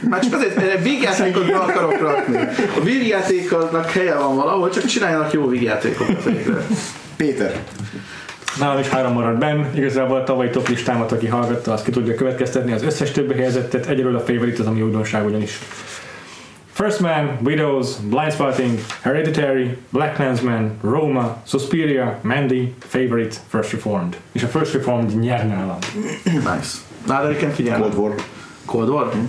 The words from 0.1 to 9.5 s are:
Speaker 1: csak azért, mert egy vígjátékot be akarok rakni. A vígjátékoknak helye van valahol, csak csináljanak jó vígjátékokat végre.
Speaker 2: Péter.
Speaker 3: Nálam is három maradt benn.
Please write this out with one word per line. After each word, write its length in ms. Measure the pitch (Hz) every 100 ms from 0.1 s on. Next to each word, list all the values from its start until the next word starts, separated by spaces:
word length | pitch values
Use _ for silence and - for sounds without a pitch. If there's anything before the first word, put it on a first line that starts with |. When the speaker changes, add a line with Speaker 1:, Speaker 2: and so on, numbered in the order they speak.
| 240
Speaker 1:
csak 140 | 262
azért, 220 | 240 226 -
mert 180 | 190 190
egy 80 |
vígjátékot 600 | 196 277 226 185 190 175 170
be 100 | 190
akarok 420 | 185 - 160 403
rakni. 380 | 302 415 - 240 247 - 202 226
A 40 |
vígjátékoknak 1040 | 175 262 233 202 185 185 180 170 165 165 165
helye 260 | 190 185 147
van 200 | 139 135
valahol, 340 | 147 190 170
csak 160 | - -
csináljanak 480 | 240 190 156 151
jó 140 | 156 135
vígjátékokat 760 | 123 117 107 117 - 123 196
végre. 420 | - 226 - - 85 214 - - - -
Speaker 2:
Péter. 420 | 156 123 - 104 104 - - 98 - - - - - 143
Speaker 3:
Nálam 200 | 143 139
is 80 | 131
három 260 | 131 127
maradt 240 | 120 117 117
benn. 260 | 151